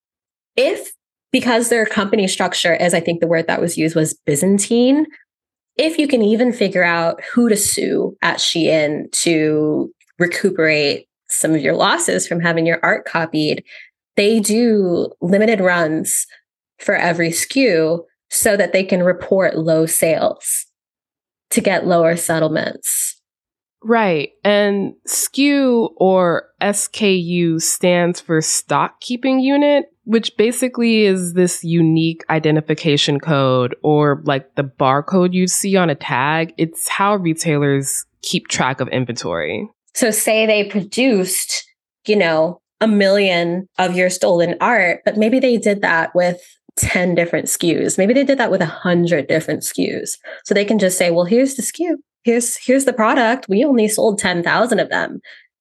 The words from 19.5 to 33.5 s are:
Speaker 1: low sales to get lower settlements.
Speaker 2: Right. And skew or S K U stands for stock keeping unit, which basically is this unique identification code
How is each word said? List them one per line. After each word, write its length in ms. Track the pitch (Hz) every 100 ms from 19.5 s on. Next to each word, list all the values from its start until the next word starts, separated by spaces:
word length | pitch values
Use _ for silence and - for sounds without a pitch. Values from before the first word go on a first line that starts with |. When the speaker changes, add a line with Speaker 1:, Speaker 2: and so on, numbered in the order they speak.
| -
Speaker 1:
low 300 | 160 160 160
sales 800 | - 165 156 - - - - - _ _ _ _ _ _ _ -
to 100 | -
get 280 | 202 180 -
lower 280 | 175 165 170
settlements. 1040 | - 160 156 156 - - - - - - _ _ _ _ _ _
Speaker 2:
Right. 480 | 220 233 208 160 139 _
And 500 | 202 208 208 202 190 - -
skew 800 | - - - 285 285 269 240 226 -
or 520 | 185 185 175 160 - -
S 260 | 202 202 -
K 260 | - 208
U 460 | 190 170 175 170 165
stands 600 | - - 180 175 175 175
for 180 | - 160
stock 640 | 156 - - 143 165 -
keeping 380 | - 247 262 262
unit, 460 | 262 285 294 285 - _
which 340 | - 226 220 -
basically 680 | 214 247 254 254 233 220 208
is 280 | 190 180
this 300 | 170 180 -
unique 600 | 165 170 160 160 160 160 -
identification 880 | 160 156 151 151 156 170 143 - 143
code 560 | 165 143 135